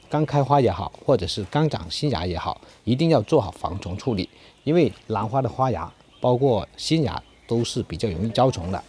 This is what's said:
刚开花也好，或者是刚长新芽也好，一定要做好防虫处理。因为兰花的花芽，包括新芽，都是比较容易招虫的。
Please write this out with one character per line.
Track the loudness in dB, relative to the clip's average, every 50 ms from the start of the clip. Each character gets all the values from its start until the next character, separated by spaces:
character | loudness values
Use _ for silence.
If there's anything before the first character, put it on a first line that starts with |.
| -10 -4
刚 | 0 0 0
开 | 2 2 2
花 | 2 4 4 4
也 | 4 2
好， | 0 -2 -6 -10 -10 -6 0
或 | 0 2
者 | 2 0
是 | -4 -4 -6 -8 -2
刚 | 0 0 0 0
长 | 0 -4 -8 -8
新 | -6 -4 -2 -2
芽 | -2 -2 -2
也 | -4 -4 -4
好， | -4 -6 -8 -8 -14 -20 -20 _ _
一 | -2 0
定 | 2 4 4
要 | 4 2
做 | 4 4 2 2
好 | 2 0
防 | -8 -6 -6 -6 -6 -6
虫 | -6 -8 -8
处 | -4 -4 -2 -2
理。 | -2 -4 -8 _ -20 -20 -20 _ _ _
因 | 2 4
为 | 4 4 2 0 -6 -8 -4
兰 | -2 -2 -2 0
花 | 0 0
的 | 0 0
花 | 0 0 0 0
芽， | 0 -4 -6 -10 -14 _ -20 _ _ -2
包 | 0 2 2
括 | 4 4 2 2 2 -2 -6 -12 -10
新 | -2 0 0 0
芽， | 0 -2 -4 -6 -10 _ _ _ _
都 | -2 -2 -2
是 | 0 -2 -2 -4
比 | -4 -4 -4
较 | -4 -2 -2
容 | -2 -2 -4
易 | -2
招 | 2 2 2 2
虫 | 2 -2 -6 -6
的。 | -6 -8 -8